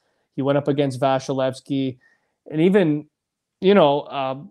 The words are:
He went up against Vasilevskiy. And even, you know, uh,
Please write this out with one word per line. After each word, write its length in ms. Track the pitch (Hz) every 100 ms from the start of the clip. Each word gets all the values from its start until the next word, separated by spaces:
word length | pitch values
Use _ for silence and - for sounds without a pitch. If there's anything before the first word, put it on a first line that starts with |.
| _ _ _ -
He 60 |
went 160 | 135 143
up 100 | 143
against 320 | 139 139 123
Vasilevskiy. 1000 | 135 131 139 135 131 131 - 139 131 127 _ _ _ _ -
And 100 | 156
even, 460 | 180 202 165 147 147 _ _ _ _ _
you 140 | 190
know, 280 | 202 147 143
uh, 340 | - 135 131 135 185